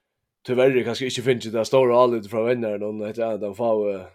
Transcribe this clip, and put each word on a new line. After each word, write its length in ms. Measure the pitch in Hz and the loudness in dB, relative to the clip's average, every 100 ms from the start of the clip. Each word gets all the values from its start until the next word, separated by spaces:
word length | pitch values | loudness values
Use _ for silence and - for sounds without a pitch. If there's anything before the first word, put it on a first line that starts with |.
| _ _ _ _ - | _ _ _ _ -2
tyvärr 380 | 123 135 123 | 4 4 4
kanske 220 | 113 113 127 | 0 -4 -6
inte 160 | 123 | -4
finns 240 | 123 120 110 | -2 -2 -2
det 140 | 113 107 | -4 2
stora 320 | 135 127 120 | 2 4 6
allt 320 | 123 117 101 | 4 2 -4
från 160 | 113 117 | -2 0
vänner, 320 | 123 110 104 | 0 -2 -4
någon 280 | 104 107 104 | -6 -6 -8
heter 180 | 110 113 | -4 -4
att 160 | 104 | -4
han 140 | 101 95 | -6 -4
får, 380 | 117 110 104 95 | -2 0 -2 -4
eh, 100 | 95 | -10